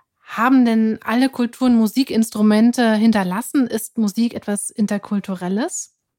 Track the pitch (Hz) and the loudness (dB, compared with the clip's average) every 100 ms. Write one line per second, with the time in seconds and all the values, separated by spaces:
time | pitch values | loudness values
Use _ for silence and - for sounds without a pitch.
0 | _ _ - - 240 262 233 226 220 220 | _ _ -12 -2 2 4 4 2 0 -2
1 | - 233 262 262 233 - 254 233 220 262 | -4 0 0 0 -6 0 2 2 2 0
2 | 277 226 226 214 214 214 233 247 233 214 | -2 0 -2 0 2 4 4 2 2 2
3 | 226 214 180 190 - 294 240 226 - - | 2 2 0 -4 -4 -2 -2 -4 -8 -4
4 | 208 226 233 226 - 202 - - 208 202 | -4 -2 -4 -4 -6 -6 -6 -4 -2 -4
5 | - 202 190 185 180 202 320 - - _ | -4 -6 -6 -8 -4 -4 -4 -8 -14 _
6 | _ | _